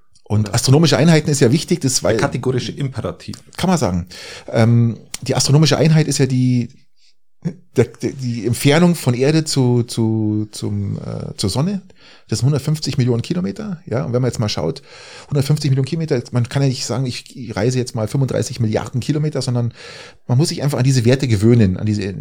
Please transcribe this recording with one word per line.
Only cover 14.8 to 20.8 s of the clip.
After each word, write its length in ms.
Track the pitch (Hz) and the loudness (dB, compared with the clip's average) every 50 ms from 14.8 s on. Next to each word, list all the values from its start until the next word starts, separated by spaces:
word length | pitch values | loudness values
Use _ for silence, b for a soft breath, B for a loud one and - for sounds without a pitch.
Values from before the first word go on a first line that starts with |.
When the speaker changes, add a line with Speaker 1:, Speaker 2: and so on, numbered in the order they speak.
| B B B B B B B B B | B B B B B B B B B
Speaker 1:
hundertfünfzig 440 | B 143 143 139 - 151 151 - 143 | B -2 -2 0 0 0 0 0 0
Millionen 160 | 131 139 131 | 0 0 0
Kilometer, 340 | - 170 160 160 156 147 120 120 - | -2 -4 -4 -2 -2 -2 -2 -2 -2
man 160 | 131 123 117 | -2 -2 -2
kann 140 | - - 139 | -2 -2 0
ja 60 | 139 | 0
nicht 180 | 139 131 - - | 0 -2 -2 -4
sagen, 220 | - 110 123 135 | -4 -4 -4 -4
ich, 280 | 127 - - - - - | -4 -6 -8 -12 -16 -16
ich 200 | 143 120 113 107 | -12 -12 -8 -4
reise 240 | 110 107 127 127 127 | -2 0 0 0 0
jetzt 160 | 117 - - | -2 -4 -4
mal 120 | 113 107 | -4 -4
fünfunddreißig 520 | - - 139 135 - - 110 117 - 127 - | -2 0 0 0 0 0 -2 -2 -4 -4 -2
Milliarden 420 | 117 107 110 - - 120 - 120 | -2 0 0 -2 -4 -4 -6 -4
Kilometer, 400 | - - 147 151 151 151 - 139 | -2 -2 -2 -2 -2 -2 -4 -4
sondern 320 | - 127 120 120 117 113 B B B B B B B B B B _ | -4 -2 -2 -2 -2 -4 B B B B B B B B B B _
man 100 | - 123 | 0 2
muss 120 | 123 175 - | 2 2 2
sich 120 | - - | 0 -2
einfach 160 | 127 147 143 | -2 -2 0
an 60 | 120 | 2